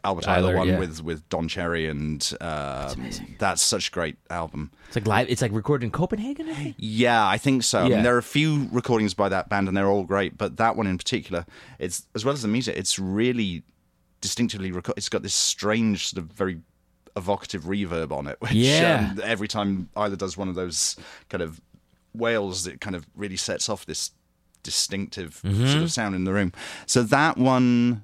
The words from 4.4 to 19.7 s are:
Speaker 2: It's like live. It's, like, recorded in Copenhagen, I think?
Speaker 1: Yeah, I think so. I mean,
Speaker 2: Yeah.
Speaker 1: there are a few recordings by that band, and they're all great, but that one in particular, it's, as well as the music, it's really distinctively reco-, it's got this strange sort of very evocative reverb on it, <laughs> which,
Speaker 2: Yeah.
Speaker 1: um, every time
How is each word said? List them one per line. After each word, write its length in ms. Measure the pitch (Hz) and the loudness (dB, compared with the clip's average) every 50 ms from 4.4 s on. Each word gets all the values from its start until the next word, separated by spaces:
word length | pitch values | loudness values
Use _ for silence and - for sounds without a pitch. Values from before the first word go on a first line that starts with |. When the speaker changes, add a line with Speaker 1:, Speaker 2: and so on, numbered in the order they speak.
| 82 78 - 71 76 - _ _ - - | -6 -6 -6 -8 -8 -8 _ _ -20 -4
Speaker 2:
It's 80 | - | -4
like 100 | 120 98 | 0 2
live. 240 | 110 101 107 127 - | 4 4 4 4 2
It's, 100 | 120 - | 0 0
like, 120 | 131 110 | 0 0
recorded 320 | 101 110 104 143 147 135 120 | 0 -2 0 0 0 0 0
in 80 | 107 | -2
Copenhagen, 560 | - - 175 - 226 208 214 262 285 285 320 320 | 0 -2 -2 -2 -2 -4 -4 -6 -6 -8 -8 -8
I 40 | 320 | -6
think? 200 | - - - - | -6 -6 -8 -8
Speaker 1:
Yeah, 480 | - - 110 107 113 123 120 120 113 104 | -8 -8 -4 2 2 4 6 6 6 4
I 140 | 95 101 110 | 4 2 2
think 240 | - 143 131 127 | 2 2 2 4
so. 160 | 113 - - 104 | 2 2 2 4
I 40 | 90 | 4
mean, 80 | - | 6
Speaker 2:
Yeah. 100 | 123 104 | 6 6
Speaker 1:
there 120 | 113 123 123 | 6 6 4
are 20 | 120 | 4
a 40 | 117 | 2
few 440 | - - 143 151 160 151 147 135 - | 2 2 2 4 4 4 2 0 0
recordings 420 | - 123 - - 120 110 107 101 90 | -2 -2 2 2 2 4 4 2 2
by 140 | - 101 98 | 2 2 2
that 200 | 95 92 87 - | 2 0 0 0
band, 200 | 107 101 98 95 | 0 0 2 2
and 80 | 92 | 2
they're 100 | 98 98 98 | 2 4 4
all 140 | 98 101 | 4 2
great, 340 | 92 87 98 98 98 87 - | 2 2 2 2 2 0 -2
but 200 | - 107 90 - | -4 -4 -4 0
that 180 | - 113 113 - | 2 2 2 2
one 140 | - 107 95 | 2 0 0
in 100 | 92 90 | 0 -2
particular, 480 | - - 131 113 - - - 85 85 - - - - - - - | -2 -2 -4 -4 -4 -4 -6 -6 -6 -6 -18 -20 -20 -20 -10 -6
it's, 260 | - 92 87 - - _ _ | -6 -6 -6 -8 -10 _ _
as 80 | 107 107 | -2 -2
well 100 | 131 147 | 0 -2
as 80 | 143 | 0
the 60 | 113 104 | 0 0
music, 280 | 107 123 123 107 - | 0 0 0 -2 -4
it's 220 | - 98 - - - | -2 -2 -2 -2 -2
really 640 | 95 92 95 104 117 127 123 120 107 95 87 78 - _ _ _ _ _ _ _ _ _ _ _ | -2 -2 0 2 2 2 2 2 0 -2 -2 -6 -10 _ _ _ _ _ _ _ _ _ _ _
distinctively 520 | - 101 - - 120 110 - 101 95 92 | -6 -6 0 0 0 -2 0 -4 -6 -4
reco-, 200 | 87 90 - - - | -6 -4 -4 -4 -6
it's 120 | - - - | -4 -4 -4
got 140 | - 101 | -4 -4
this 120 | - 101 - | -2 -2 -2
strange 720 | - - - - - 98 104 107 117 113 110 101 87 - - | 0 0 0 -2 0 0 0 2 2 2 2 2 0 -2 -6
sort 160 | - 95 82 | -6 -8 -10
of 80 | 78 | -10
very 260 | - - 98 95 87 82 - _ _ _ _ _ _ _ _ - _ | -4 -2 -2 -2 -2 -6 -12 _ _ _ _ _ _ _ _ -10 _
evocative 460 | 104 87 95 101 95 - - - 92 | -6 -2 -2 -2 -2 -2 -8 -10 -8
reverb 480 | 73 87 98 101 101 85 87 82 80 69 | -4 -4 -2 -2 -2 -2 -2 -4 -4 -4
on 160 | 71 71 71 | -4 -6 -6
it, 120 | 71 - - | -8 -8 -8
<laughs> 20 | |
which, 100 | - 113 - | -4 0 2
Speaker 2:
Yeah. 560 | 110 120 135 147 160 170 170 156 123 104 98 | 4 4 4 4 4 4 4 4 2 0 -2
Speaker 1:
um, 80 | 95 104 | -2 -4
every 240 | 95 110 117 95 104 | -2 -2 -2 -2 -2
time 420 | 104 - 107 101 101 | -4 -2 -2 0 0